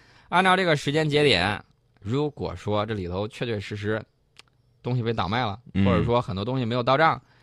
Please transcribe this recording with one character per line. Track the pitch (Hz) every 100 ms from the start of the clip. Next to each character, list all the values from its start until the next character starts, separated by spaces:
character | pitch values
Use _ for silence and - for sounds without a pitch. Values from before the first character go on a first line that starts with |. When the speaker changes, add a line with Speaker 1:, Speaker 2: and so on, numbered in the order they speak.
| _ _ _
Speaker 1:
按 | 175
照 | 185 185
这 |
个 | 180
时 | 147 -
间 | 147 156
节 | 147
点， | 147 92 95 101 - _ _ _
如 | 101 127 151
果 | - 82 82
说 | - 104
这 | 104
里 | 107 87
头 | 90 107
确 | - 123
确 | 107
实 | - 107
实 | 104 110 113 _ _ - _ _ _ _
东 | 123 123
西 |
被 | 113
倒 | 117 87
卖 | 117 117
了， | 95 -
Speaker 2:
嗯。 | 101 98
Speaker 1:
或 | 92
者 |
说 | 82 120
很 | 120
多 | 95
东 | 107 131
西 |
没 | 117
有 | 123
到 | 120 139
账， | 160 120 - _